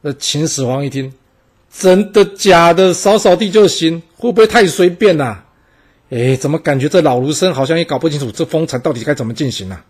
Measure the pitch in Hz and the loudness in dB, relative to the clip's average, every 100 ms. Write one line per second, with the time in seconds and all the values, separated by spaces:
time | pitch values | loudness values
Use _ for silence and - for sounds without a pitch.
0 | 147 135 - 147 156 - 127 131 143 135 | -10 -10 -6 -4 -4 -4 -4 -4 -6 -8
1 | 135 135 _ _ _ _ _ - 190 185 | -12 -14 _ _ _ _ _ -4 2 2
2 | 196 - 196 - 202 175 170 170 185 170 | 2 2 2 0 2 4 6 4 2 2
3 | - 208 202 220 214 202 202 - 165 165 | 2 2 2 2 2 4 2 2 -2 -4
4 | - _ 240 196 220 240 196 - 180 175 | -12 _ -4 2 4 4 2 2 0 2
5 | 214 165 131 101 _ _ _ _ _ _ | 2 2 -2 -6 _ _ _ _ _ _
6 | _ 123 123 131 143 160 - 139 139 185 | _ -4 -2 0 -2 -4 -2 -2 0 2
7 | 156 123 131 151 185 135 135 165 165 139 | 2 0 -2 -2 -2 -2 -2 -2 -2 -2
8 | 165 147 131 - 160 160 160 127 190 120 | -2 -4 -8 -6 -4 -4 -4 -4 -4 -6
9 | 110 143 117 117 139 - 95 92 _ | -4 -4 -4 -6 -6 -6 -12 -16 _